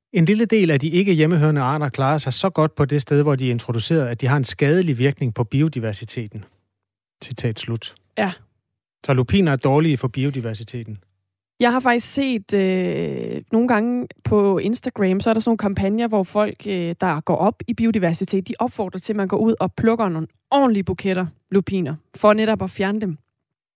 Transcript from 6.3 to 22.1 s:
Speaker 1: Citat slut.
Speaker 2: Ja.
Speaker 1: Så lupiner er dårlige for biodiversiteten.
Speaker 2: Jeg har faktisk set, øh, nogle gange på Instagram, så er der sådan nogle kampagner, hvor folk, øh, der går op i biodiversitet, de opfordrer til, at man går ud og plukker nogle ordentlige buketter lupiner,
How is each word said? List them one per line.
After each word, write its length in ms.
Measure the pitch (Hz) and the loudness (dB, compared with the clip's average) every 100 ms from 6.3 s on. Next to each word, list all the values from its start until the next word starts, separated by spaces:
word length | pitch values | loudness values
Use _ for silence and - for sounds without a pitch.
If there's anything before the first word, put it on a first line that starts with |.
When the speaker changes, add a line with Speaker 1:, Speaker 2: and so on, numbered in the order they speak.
| 110 98 _ _ _ _ _ _ _ | -12 -16 _ _ _ _ _ _ _
Speaker 1:
Citat 360 | - 120 120 110 | -16 -6 -6 -4
slut. 360 | - 117 - - _ - | -6 -8 -8 -18 _ -4
Speaker 2:
Ja. 140 | 202 175 _ _ _ _ _ _ - | -4 -4 _ _ _ _ _ _ -2
Speaker 1:
Så 80 | |
lupiner 380 | 127 127 202 170 | 0 2 2 2
er 40 | 135 | 2
dårlige 420 | - 139 160 139 | 2 2 2 0
for 100 | 123 | -2
biodiversiteten. 880 | 131 135 135 113 107 113 120 110 104 _ _ _ _ _ - | -2 -4 -4 -6 -8 -10 -12 -12 -14 _ _ _ _ _ 0
Speaker 2:
Jeg 120 | 240 | 0
har 80 | 247 | 2
faktisk 340 | 254 240 - | 2 0 0
set, 400 | - 269 233 196 | -2 -2 -2 -2
øh, 880 | 202 190 185 180 - 160 135 57 58 - | 0 2 0 -2 -2 -4 -6 -6 -8 -2
nogle 160 | 226 247 | 0 2
gange 400 | 214 233 247 247 - | 2 0 -4 -6 -8
på 340 | - 208 202 185 | 0 2 4 2
Instagram, 600 | - 240 254 - 190 190 | -2 -4 -6 -2 0 2
så 100 | 226 | 2
er 40 | |
der 80 | 226 | 0
sådan 80 | 220 | 2
nogle 80 | 226 | 0
kampagner, 500 | 202 190 196 220 233 | 0 0 0 0 0
hvor 160 | 214 | 0
folk, 440 | 180 208 214 - 208 | 0 0 -2 -2 -6
øh, 280 | 190 170 170 | -4 -4 -2
der 180 | 185 151 | -2 -2
går 140 | - 165 | 0 2
op 200 | 190 - - | 0 -2 -6
i 60 | |
biodiversitet, 720 | 233 226 214 175 165 190 196 185 | -2 0 2 0 -2 -2 -4 -4
de 60 | - | -6
opfordrer 400 | 240 - 190 185 | -6 -4 -8 -6
til, 140 | - | -6
at 40 | 208 | -4
man 100 | 196 | -2
går 100 | 180 | 0
ud 180 | 220 226 | 0 0
og 140 | 180 | -2
plukker 360 | - 226 226 208 | 0 0 2 0
nogle 180 | 160 160 _ - | -2 -8 _ 0
ordentlige 320 | 277 262 208 | 2 4 2
buketter 420 | 185 180 196 185 175 - - | -2 -4 -2 -2 -4 -8 -2
lupiner, 440 | 196 - 190 160 156 _ | -2 0 -2 -4 -6 _